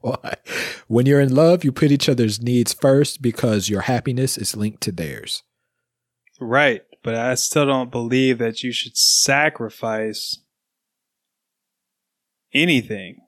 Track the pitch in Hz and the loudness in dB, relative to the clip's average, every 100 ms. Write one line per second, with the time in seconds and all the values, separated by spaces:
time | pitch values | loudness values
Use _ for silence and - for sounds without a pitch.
0 | 233 196 - - - - - - - 113 | -6 -8 -8 -14 -10 -10 -10 -12 -2 2
1 | 127 143 139 131 165 180 151 127 151 139 | 4 4 4 4 4 4 0 2 2 4
2 | - 127 113 104 117 123 117 - 139 135 | 2 2 0 0 0 0 0 0 2 4
3 | 143 - 127 110 127 107 98 101 - 123 | 2 0 -4 -2 0 0 0 -4 -2 -2
4 | 131 123 131 - 107 - 107 107 - 87 | -2 -2 -2 -4 -6 -4 -6 -4 -8 -6
5 | 80 65 - - _ _ _ _ _ _ | -8 -10 -10 -12 _ _ _ _ _ _
6 | _ _ _ _ 120 127 147 110 _ _ | _ _ _ _ -2 2 2 0 _ _
7 | 120 113 120 104 - 156 143 135 123 120 | -6 -4 -2 -2 0 0 2 0 -2 -6
8 | 117 127 131 120 117 113 127 117 - - | 0 2 2 2 -2 -4 -8 -6 -6 0
9 | - - - 139 156 151 113 - 117 110 | 2 2 2 2 2 -2 -10 -6 -6 -4
10 | 110 107 - - _ _ _ _ _ _ | -4 -6 -10 -12 _ _ _ _ _ _
11 | _ _ _ _ _ _ _ _ _ _ | _ _ _ _ _ _ _ _ _ _
12 | _ _ _ _ _ 139 170 143 110 107 | _ _ _ _ _ 0 2 2 0 -10
13 | 90 85 | -12 -20